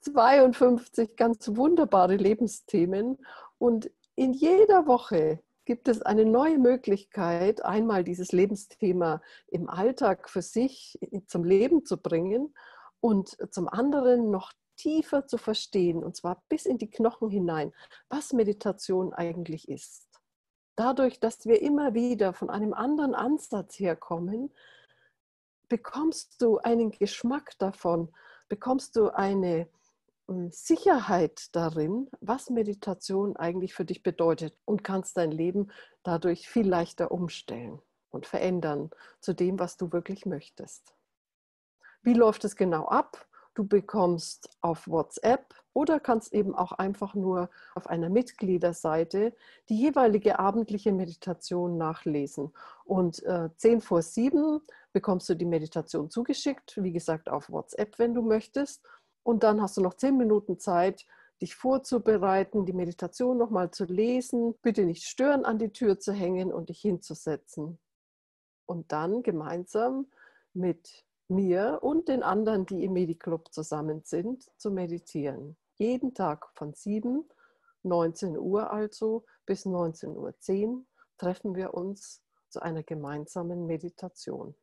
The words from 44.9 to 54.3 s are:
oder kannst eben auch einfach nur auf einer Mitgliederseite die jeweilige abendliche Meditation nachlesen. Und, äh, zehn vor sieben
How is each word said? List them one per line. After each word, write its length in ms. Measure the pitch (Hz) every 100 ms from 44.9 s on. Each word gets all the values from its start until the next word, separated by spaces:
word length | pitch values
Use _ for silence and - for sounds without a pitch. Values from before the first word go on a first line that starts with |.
| 165 147 - - 262 - - _
oder 260 | - 302 311
kannst 320 | - 226 -
eben 220 | 208 196 -
auch 180 | 180
einfach 420 | - 190 202 202 202
nur 340 | 190 180 175 - -
auf 140 | - -
einer 220 | 170 170
Mitgliederseite 1200 | 202 254 - 190 180 170 170 165 160 165 190 214 233 - - _
die 100 | 214
jeweilige 580 | 277 285 247 208 208 190
abendliche 540 | 190 214 220 208 220
Meditation 840 | 190 180 170 - 170 - 180 175 170
nachlesen. 800 | 160 160 - 147 143 - 143 - - - -
Und, 380 | 190 180 165
äh, 260 | - 180 165 -
zehn 240 | 226 233
vor 220 | - 170
sieben 580 | 165 - 247